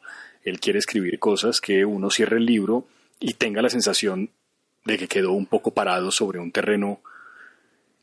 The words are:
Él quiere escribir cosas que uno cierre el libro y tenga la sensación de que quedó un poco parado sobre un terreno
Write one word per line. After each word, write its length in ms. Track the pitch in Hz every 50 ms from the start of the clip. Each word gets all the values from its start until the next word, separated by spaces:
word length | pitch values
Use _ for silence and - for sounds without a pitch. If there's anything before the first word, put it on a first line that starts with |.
| - - - - - - - _ -
Él 160 | 95 92 90
quiere 180 | - 104 101 104
escribir 400 | - - - 107 92 87 - -
cosas 420 | - 107 101 95 104 117 120 -
que 240 | - - 98 95 98
uno 260 | 107 104 98 98 98
cierre 260 | - - 110 - 113
el 100 | 117 117
libro 400 | 120 117 107 95 101 113 127 - _ _ _ _ _ _ -
y 160 | 127 117 -
tenga 260 | - 123 110 104 107
la 100 | 123 120
sensación 600 | 120 123 107 104 95 - 107 101 92 92 107 - _ _ _ _ _ _ _ _ _ _ -
de 140 | 107 107 101
que 100 | 92 -
quedó 240 | - 101 95 90
un 140 | 95 101 95
poco 260 | - 113 104 - 113
parado 380 | - - 101 92 90 92 90 98
sobre 260 | - - 113 98 90 87
un 140 | 87 85
terreno 480 | - 104 101 104 107 101 101 101 101 - - - - - - - - - - - - _ _ _ _ _ _ _ _ _